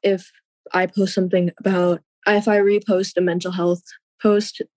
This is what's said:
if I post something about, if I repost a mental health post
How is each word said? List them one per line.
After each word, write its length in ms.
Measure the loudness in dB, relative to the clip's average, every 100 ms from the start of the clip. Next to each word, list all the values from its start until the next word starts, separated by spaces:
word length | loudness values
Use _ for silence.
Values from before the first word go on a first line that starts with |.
if 280 | 0 -2 -6 _ _ _ -8
I 120 | -4 -2
post 280 | -2 -2
something 380 | 0 0 0 0 -2
about, 420 | -2 0 0 0 _ _ 0
if 200 | 0 2
I 100 | 2
repost 600 | 4 2 0 -2 0 -2
a 40 |
mental 300 | 0 -2 -4
health 300 | -2 -2 -2 -6 -20 _ _
post 400 | 0 2 -2 -10 -14